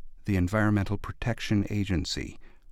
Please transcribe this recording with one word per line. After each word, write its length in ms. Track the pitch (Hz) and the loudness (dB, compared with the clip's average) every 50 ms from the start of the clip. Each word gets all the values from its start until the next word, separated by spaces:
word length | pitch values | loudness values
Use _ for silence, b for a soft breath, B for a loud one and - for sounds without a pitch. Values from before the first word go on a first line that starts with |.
| - - - - - | -10 -10 -12 -8 -4
The 100 | - 101 | 0 2
Environmental 600 | 95 90 87 107 107 107 107 104 104 98 - 104 101 | 2 2 2 4 4 4 4 4 4 2 2 -2 -2
Protection 720 | - - - - - 123 113 - - - 110 104 101 - | -4 -6 -8 -4 -4 -4 -2 -2 0 2 2 2 2 2
Agency 680 | - 104 101 98 95 80 - - - - - - - b b b b b b b | 0 -2 0 2 0 0 0 -2 -4 -6 -6 -8 -10 b b b b b b b